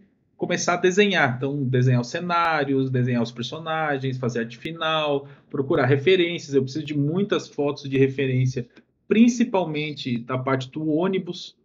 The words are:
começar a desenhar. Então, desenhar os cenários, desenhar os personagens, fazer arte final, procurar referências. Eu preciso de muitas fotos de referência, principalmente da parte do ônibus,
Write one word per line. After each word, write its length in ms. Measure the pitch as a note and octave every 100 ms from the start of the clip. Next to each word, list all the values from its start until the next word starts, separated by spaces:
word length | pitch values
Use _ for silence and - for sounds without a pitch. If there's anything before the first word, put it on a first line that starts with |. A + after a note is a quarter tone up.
| _ _ _ -
começar 380 | E3+ F3 -
a 20 | F3+
desenhar. 600 | F#3 F#3 G#3 F3 C#3 B2
Então, 280 | C3+ D3
desenhar 360 | B2+ B2+ B2+ B2
os 80 | A#2+
cenários, 800 | E3+ F3 E3+ E3+ D#3 C#3 C3+ C3
desenhar 340 | B2+ B2 A#2+
os 100 | A#2
personagens, 840 | - - D#3 D#3+ D#3+ D#3 C3+ C3 B2+
fazer 240 | B2 A#2+
arte 160 | A#2 -
final, 720 | D#3+ E3 D#3+ D#3 D3+ C#3+ C#3 - _
procurar 360 | C#3+ C3 D#3+ B2+
referências. 680 | C#3 C3 F#3 E3+ E3+ C#3+
Eu 80 | C#3
preciso 220 | C3 D#3
de 120 | D3 D3
muitas 520 | C#3+ F3 G3+ E3 -
fotos 420 | - C#3+ C#3 C3+
de 80 | C3+
referência, 720 | C3+ C3+ C3+ B2+ C3 B2+ - - _ _ -
principalmente 1120 | G#3 A#3+ A#3+ A#3 F#3+ E3 D3+ D3+ C#3+ C3+ A#2
da 200 | A2+ C3
parte 320 | C3 C3 -
do 180 | D#3 D#3
ônibus, 680 | D3+ F#3+ F#3+ F3 F3 - -